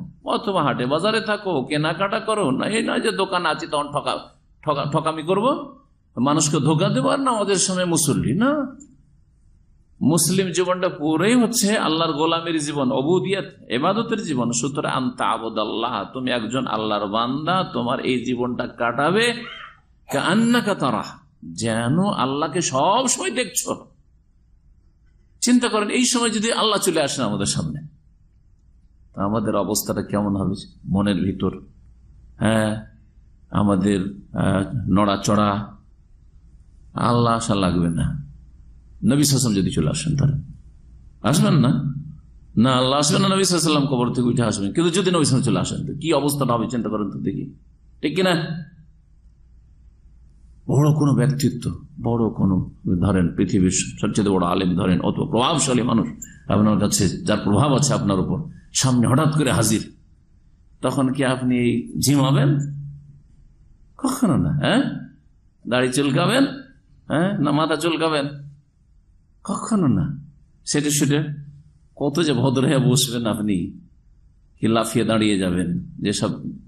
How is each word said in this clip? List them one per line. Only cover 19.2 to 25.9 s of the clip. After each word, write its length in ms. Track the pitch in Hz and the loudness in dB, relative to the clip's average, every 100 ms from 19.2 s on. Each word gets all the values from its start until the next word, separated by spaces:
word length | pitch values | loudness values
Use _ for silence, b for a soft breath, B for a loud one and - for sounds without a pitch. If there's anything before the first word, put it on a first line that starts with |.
| 240 233 240 B B B _ _ - | 0 -2 -8 B B B _ _ -6
কাআন্নাকা 640 | 143 143 214 233 240 214 | -2 0 2 4 2 0
তারাহ, 320 | 165 127 107 - - - _ | -2 -2 -2 -6 -12 -20 _
যেন 600 | - 85 113 110 117 160 | -14 -4 -2 0 0 0
আল্লাহকে 560 | 202 - 127 139 160 165 | 0 0 -2 -2 -2 -2
সব 460 | 156 131 156 220 262 | -2 0 2 2 2
সময় 220 | - 285 | -2 -2
দেখছো। 560 | 240 220 - - - - - _ _ _ _ _ _ _ _ _ _ _ _ _ _ | -4 -4 -4 -6 -6 -10 -20 _ _ _ _ _ _ _ _ _ _ _ _ _ _
চিন্তা 280 | - 247 - | 2 2 4
করেন, 220 | 311 - | 0 0